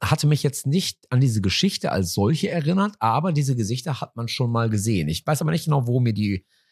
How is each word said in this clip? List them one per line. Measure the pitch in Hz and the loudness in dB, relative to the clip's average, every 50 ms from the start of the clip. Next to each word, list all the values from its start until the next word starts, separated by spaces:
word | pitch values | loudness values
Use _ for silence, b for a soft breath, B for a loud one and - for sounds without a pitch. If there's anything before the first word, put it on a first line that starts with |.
hatte | - - 156 - - | 0 0 0 2 4
mich | 147 151 139 | 2 2 2
jetzt | - 143 - - - | 0 -2 -4 -2 -2
nicht | 135 143 190 185 - - _ _ - | 0 0 0 0 -2 -8 _ _ -2
an | 127 123 | 2 2
diese | 139 131 110 107 | 2 4 2 2
Geschichte | 95 95 - - 180 196 - - - - | 0 0 0 2 0 0 0 -2 -4 -2
als | - 95 92 85 | 0 0 -2 -2
solche | - 104 101 113 160 139 - 196 | 0 0 2 2 2 0 0 -2
erinnert, | 139 170 139 151 180 190 202 214 202 - | -2 -2 -2 0 0 0 0 -2 -2 -2
aber | 110 113 113 135 160 190 | 0 0 2 2 0 0
diese | 156 147 143 135 135 | 0 0 0 0 0
Gesichter | 120 110 95 120 127 - 165 127 - | 0 0 -2 -2 -4 -4 -6 -6 -6
hat | - - - | -8 -10 -8
man | 120 117 113 | -8 -8 -6
schon | - - 127 120 | -4 -2 -2 0
mal | 117 117 113 110 | 2 2 2 2
gesehen. | 107 104 98 113 113 92 78 73 | 0 0 0 0 0 0 0 -2
Ich | 80 - - | -2 -4 -2
weiß | - 156 - | -2 -2 0
aber | 170 151 | 0 0
nicht | 165 165 - | -2 -2 0
genau, | 160 151 139 120 | 0 0 0 2
wo | 120 120 131 | 2 2 2
mir | 123 117 | 2 2
die | 107 104 107 101 98 90 _ _ _ _ _ _ | 0 0 0 0 -2 -4 _ _ _ _ _ _